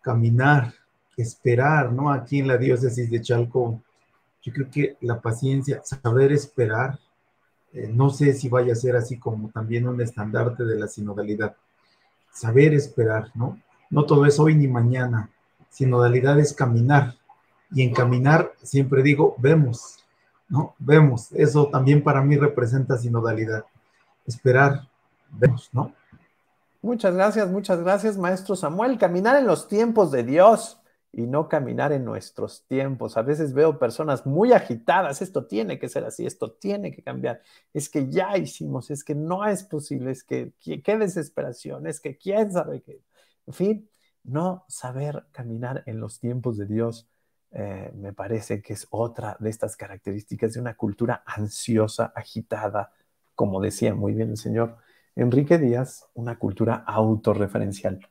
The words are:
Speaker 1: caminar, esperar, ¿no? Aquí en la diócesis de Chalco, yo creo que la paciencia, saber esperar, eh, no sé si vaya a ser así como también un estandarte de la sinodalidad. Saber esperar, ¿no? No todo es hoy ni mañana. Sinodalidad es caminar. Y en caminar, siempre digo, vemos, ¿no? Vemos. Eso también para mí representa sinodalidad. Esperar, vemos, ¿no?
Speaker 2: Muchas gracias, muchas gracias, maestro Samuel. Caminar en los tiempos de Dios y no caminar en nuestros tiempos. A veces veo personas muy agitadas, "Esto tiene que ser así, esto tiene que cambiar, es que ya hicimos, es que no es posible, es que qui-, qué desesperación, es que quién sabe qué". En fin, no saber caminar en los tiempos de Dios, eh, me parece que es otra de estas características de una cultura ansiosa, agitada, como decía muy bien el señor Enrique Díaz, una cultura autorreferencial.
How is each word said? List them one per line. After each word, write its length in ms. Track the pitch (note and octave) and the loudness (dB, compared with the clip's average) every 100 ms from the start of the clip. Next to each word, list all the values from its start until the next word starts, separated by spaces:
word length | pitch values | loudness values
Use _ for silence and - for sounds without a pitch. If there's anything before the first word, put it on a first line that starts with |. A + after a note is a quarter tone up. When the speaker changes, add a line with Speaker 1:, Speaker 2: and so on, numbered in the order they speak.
Speaker 1:
caminar, 720 | - A#2 A#2 A#2 C3+ D3 A#2 - _ _ _ - | 0 0 2 4 6 4 2 -8 _ _ _ -8
esperar, 760 | A2 - B2 A#2+ C#3 D#3 B2+ | -8 -2 0 2 4 2 0
¿no? 200 | B2 D3 | -2 0
Aquí 280 | C3+ - C#3+ | -2 -2 -2
en 80 | C3+ | 2
la 100 | B2 | 2
diócesis 520 | C3+ B2 B2+ A#2+ A#2 | 2 2 0 -2 -2
de 120 | A#2 | -4
Chalco, 600 | - A#2 A#2+ C3 A#2+ A2+ _ _ _ _ _ _ | 0 0 0 -2 -2 -4 _ _ _ _ _ _
yo 120 | - | -12
creo 160 | C3 C3 | -8 -6
que 280 | D3 D3 - | -2 -4 -4
la 180 | A#2+ A#2 | -6 -4
paciencia, 640 | A#2 A#2 C3+ C3+ C3 C3+ | -4 -4 -2 -2 -2 -6
saber 480 | - - A#2+ B2 C#3 | -8 -6 0 4 4
esperar, 680 | D3 C#3+ - A2 A2 C3 C3 _ _ _ _ _ _ _ | 4 -2 -2 -2 0 -4 -6 _ _ _ _ _ _ _
eh, 160 | - G#2+ | -14 -4
no 180 | A#2 C#3 | 2 2
sé 240 | C#3 D3 | 4 2
si 160 | C#3 B2+ | 2 0
vaya 240 | B2 B2 | 2 2
a 20 | A#2 | 0
ser 200 | B2+ B2 | 0 0
así 220 | A#2 A#2 | -2 -6
como 320 | - A2 G#2+ | -6 -6 -8
también 380 | A2+ A2 A#2 B2 | -8 -4 -2 -2
un 140 | B2 | -2
estandarte 600 | A2+ - G#2 A#2 A#2 A#2 | -6 -6 -6 -2 -2 -2
de 140 | A#2 A2 | -4 -2
la 100 | G#2 | -4
sinodalidad. 680 | - G#2 G2+ G#2 G#2 G#2 - _ _ _ _ _ _ _ | -8 -8 -6 -6 -4 -6 -8 _ _ _ _ _ _ _
Saber 420 | - A#2 A#2 D#3 | -6 2 6 6
esperar, 580 | D3 - - A2 A2 - A#2 | 4 0 -2 0 0 -6 -6
¿no? 240 | B2 - _ _ _ | -6 -6 _ _ _
No 160 | D3+ D3 | 0 4
todo 200 | D3 C#3+ | 6 6
es 140 | C#3+ | 6
hoy 160 | D#3 D#3 | 6 6
ni 120 | C#3 | 4
mañana. 600 | B2 A#2 B2+ B2 A#2 G#2+ _ _ _ _ | 2 2 2 0 -2 -4 _ _ _ _
Sinodalidad 720 | - C3 B2 A#2+ B2 C3 C#3+ | -2 2 4 6 4 4 4
es 140 | D3 | 2
caminar. 600 | - C3 A#2 A#2+ C#3+ A#2+ - _ _ _ _ _ | 0 0 4 6 4 4 -6 _ _ _ _ _
Y 120 | C3+ | 0
en 100 | B2+ | 2
caminar, 600 | A#2+ A#2+ B2 C3+ D#3+ - - | 2 2 2 4 4 4 -6
siempre 420 | - C#3 C3 C3 | -2 0 2 4
digo, 320 | C3+ C#3+ - - | 4 4 4 4
vemos, 600 | C3 D#3+ C3+ A#2 - - _ _ _ _ _ | 4 4 4 -2 -10 -20 _ _ _ _ _
¿no? 280 | C3+ D#3 _ | -2 -2 _
Vemos. 540 | B2+ D#3 D3 A#2+ - | 4 8 8 4 -6
Eso 340 | - - D3 C#3+ | 2 2 4 2
también 360 | C#3 C3 D3 | 2 4 4
para 180 | D3 C3+ | 4 2
mí 160 | C#3 C#3+ | 4 4
representa 600 | C#3+ C3+ A#2+ C3 B2 B2+ | 2 0 0 0 0 -2
sinodalidad. 680 | A#2+ A#2 A2+ A2+ A2 A2 - _ _ _ _ _ - | 0 -2 0 -2 -4 -6 -8 _ _ _ _ _ -12
Esperar, 640 | A#2 C3 B2+ C#3 C3+ - _ _ _ _ | -2 2 4 4 2 -8 _ _ _ _
vemos, 400 | G#2 A#2+ A#2 - | 2 2 2 -4
¿no? 200 | B2 A#2 _ _ - _ _ _ _ _ _ | -6 -6 _ _ -20 _ _ _ _ _ _
Speaker 2:
Muchas 340 | G3+ A#3+ G3+ F3+ | -8 -2 0 2
gracias, 340 | G3+ G#3+ F#3+ | 2 2 -2
muchas 320 | F#3+ G3 F3 | -2 -2 -2
gracias, 360 | E3+ G3 G#3+ G3 | 0 0 0 -2
maestro 380 | F3+ F#3 F#3+ F#3+ | -2 -4 -4 -4
Samuel. 420 | D3+ E3+ A#3+ B3 | -4 -2 -2 2
Caminar 380 | F#3 F3 G#3 C#4 | 0 2 2 4
en 100 | B3 | 4
los 200 | D3+ - | 0 0
tiempos 440 | G#3 A#3 A3 F3+ | 0 2 2 2
de 120 | C3+ | 2
Dios 560 | A#2 D3 G3 A3 - - _ _ _ | 0 6 8 6 0 -18 _ _ _
y 140 | - A#2 | -8 -4
no 240 | C#3 D#3 | -4 -2
caminar 420 | D#3 B2 A#2+ C3+ | -4 -4 -2 -2
en 140 | C#3+ A#2+ | -2 -4
nuestros 600 | G#2+ - - - - _ | -8 -12 -10 -10 -10 _
tiempos. 500 | C3 C3+ C3 A2+ A2+ | -4 -4 -6 -6 -4
A 60 | |
veces 280 | A#2+ D3+ D3+ | -2 -2 -2
veo 280 | C3 D#3+ D3 | 2 2 2
personas 460 | A#2+ - D#3 C3+ C3+ | -2 -2 -4 -2 -2
muy 280 | C#3+ A#3+ | 0 6
agitadas, 680 | A#3 - A2+ - E3+ E3+ C#3 | 6 4 -8 0 0 0 -6
"Esto 240 | F#3 C#3 A#2+ | -6 -6 -4
tiene 320 | G3+ G#3+ C#3 | -6 -4 -6
que 100 | B2 | -8
ser 160 | C#3 A2+ | -8 -8
así, 200 | - A#2+ | -8 -10
esto 260 | - A#2 | -8 -12
tiene 400 | _ G3 G3+ G3 | _ -8 -6 -8
que 100 | C#3 | -12
cambiar, 400 | - B2+ B2+ A2+ _ _ _ | -12 -8 -8 -8 _ _ _
es 160 | D3+ C#3+ | -10 -6
que 200 | D3+ C3+ | -4 -2
ya 280 | D#3 F#3 G3+ | -2 -2 -4
hicimos, 540 | D3 - D3+ C3+ - | -4 -10 -8 -8 -8
es 120 | C#3+ | -14
que 120 | - D3 | -8 -8
no 300 | D#3 F#3 G#3 | -4 -4 -2
es 180 | G3 | -4
posible, 480 | G3 D3+ C#3+ C3+ B2+ | -6 -10 -8 -8 -8
es 120 | C3 | -10
que 300 | _ B2+ B2 _ | _ -8 -8 _
qui-, 220 | - D3+ | -12 -8
qué 140 | E3 G#3+ | -2 -2
desesperación, 880 | G#3 E3+ D3 - C3+ - D3+ C#3 D#3 | -2 -4 -8 -8 -10 -10 -14 -12 -12
es 120 | D3 | -10
que 180 | D3+ C3+ | -12 -12
quién 340 | F#3 G3+ G#3+ | -4 -2 0
sabe 280 | F3+ D3+ C#3 | -2 -4 -10
qué". 200 | - - _ _ _ _ - | -14 -20 _ _ _ _ -20
En 60 | |
fin, 360 | - F#3+ A3 - _ _ _ | -4 -2 -2 -6 _ _ _
no 400 | B2 C#3 F3+ F#3 _ | -8 -4 -4 -6 _
saber 580 | - B2+ B2+ D3 D3 _ | -16 -12 -8 -8 -10 _
caminar 520 | - A#2+ A2+ B2 C3 - | -16 -12 -10 -8 -10 -10
en 120 | A2 | -12
los 200 | A2 - | -12 -10
tiempos 380 | A#2+ B2 B2 G#2+ | -8 -4 -6 -6
de 100 | G2+ | -4
Dios, 420 | G#2+ A#2 A2+ _ _ _ _ _ | -4 -4 -6 _ _ _ _ _
eh, 400 | - G2+ F#2+ G2 G2 | -12 -12 -12 -14 -14
me 180 | G2 | -16
parece 480 | G2+ G2 A2+ G#2 G#2+ | -14 -8 -8 -6 -10
que 120 | - | -8
es 140 | G#2 - | -14 -10
otra 440 | A2 A#2 A#2 G#2+ - | -6 -6 -6 -12 -8
de 100 | A2 | -8
estas 260 | G#2+ G#2+ - | -6 -10 -10
características 800 | G#2 F#2+ - G2+ - G#2+ A2+ | -18 -14 -10 -10 -10 -4 -4
de 80 | A2+ | -4
una 140 | A#2+ A2 | -10 -6
cultura 480 | A2 G2+ A#2+ A#2+ - | -6 -4 -4 -4 -8
ansiosa, 880 | - G#2 - - A2+ G#2+ - A2+ - | -8 -8 -8 -2 0 0 -2 -6 -6
agitada, 760 | G#2+ - - A2 G#2+ G#2 G2+ _ _ _ _ - | -12 -14 -10 -6 -6 -6 -8 _ _ _ _ -4
como 240 | A2+ F#2+ | -2 -2
decía 360 | G2+ - A#2 G2+ | -4 -2 -4 -2
muy 180 | G2+ | -4
bien 160 | G#2+ A2+ | -4 -4
el 80 | A2 | -6
señor 400 | A#2 A2+ A#2 - _ _ _ - | -6 -4 -4 -6 _ _ _ -2
Enrique 420 | A#2+ B2+ D3 E3+ | 2 2 4 2
Díaz, 480 | C3+ A#2+ C3 - _ | 2 0 -4 -10 _
una 240 | - A#2 A#2 | -12 -12 -6
cultura 460 | A2 F#2+ A2+ A2+ - | -8 -2 -2 -2 -4
autorreferencial. 1200 | A2 A2 A2 A2 G2+ G2+ A2+ G2+ G2 G#2 F#2+ _ | 0 2 2 0 -2 -2 -4 -6 -6 -6 -8 _